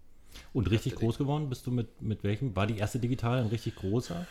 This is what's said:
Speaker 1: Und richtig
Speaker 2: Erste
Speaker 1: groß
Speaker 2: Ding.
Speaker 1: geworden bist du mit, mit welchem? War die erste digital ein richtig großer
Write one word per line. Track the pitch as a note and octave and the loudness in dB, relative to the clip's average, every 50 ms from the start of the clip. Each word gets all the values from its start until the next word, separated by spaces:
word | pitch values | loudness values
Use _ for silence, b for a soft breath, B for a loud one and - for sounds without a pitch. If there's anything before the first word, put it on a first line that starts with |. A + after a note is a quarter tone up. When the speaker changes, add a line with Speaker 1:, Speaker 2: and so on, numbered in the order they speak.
| - - - B B B B B B B B | -20 -20 -20 B B B B B B B B
Speaker 1:
Und | C#3 G2 E2 | 0 2 4
richtig | A2 A2 - C3 - | 4 4 2 0 -2
Speaker 2:
Erste | - A2+ | 2 2
Speaker 1:
groß | A2+ A#2 - | 2 2 2
Speaker 2:
Ding. | C#3+ | 2
Speaker 1:
geworden | C3+ D3 D3+ D3+ C3+ | 2 2 0 0 -2
bist | B2 - - | -4 -4 -2
du | B2 | 0
mit, | B2 A#2+ A2+ - - - | 0 0 0 -2 -6 -6
mit | F2 G#2 G#2 - - | -2 -2 -2 0 0
welchem? | G2+ A2 A2 C3+ B2+ F#2 | 0 0 0 0 -2 2
War | F#2+ G2+ | 2 2
die | G#2 A#2 G2 | 2 2 0
erste | G#2 G2+ - A#2+ | 0 0 0 0
digital | A2+ A#2+ C3+ - - A#2 B2 C3 | 0 0 0 2 2 2 2 4
ein | A#2 G#2 | 2 2
richtig | A#2 A2+ - A#2 - | 0 0 -2 -4 -6
großer | - - F#2+ G#2 B2 - - - E2+ F2+ - | -4 -2 0 0 0 0 -2 -6 -6 -6 -8